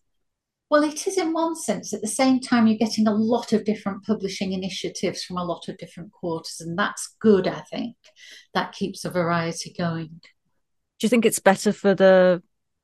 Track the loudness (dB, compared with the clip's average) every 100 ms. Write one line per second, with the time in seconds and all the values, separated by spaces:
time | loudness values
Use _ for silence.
0 | _ _ _ _ _ _ 2 2 2 -2
1 | -4 -2 -2 0 -2 -4 -4 -4 -4 -8
2 | -6 0 2 2 2 4 4 4 0 2
3 | 2 2 2 0 0 -2 0 -4 -4 -8
4 | -4 -4 -4 -6 -6 -4 -6 -8 -10 -4
5 | -6 -6 -8 -6 -6 -6 -10 -14 -16 -18
6 | -20 -10 -8 -6 -8 -12 -8 -4 -4 -6
7 | -14 _ 4 4 4 -4 -10 -10 -10 -12
8 | _ _ -20 -20 _ -6 -4 -6 -8 -8
9 | -6 -4 -2 -2 -4 -8 -12 -6 -4 -4
10 | -10 -16 -20 _ _ _ _ _ _ -4
11 | 2 4 2 4 2 4 0 0 0 6
12 | 6 8 6 2 _ _ _ _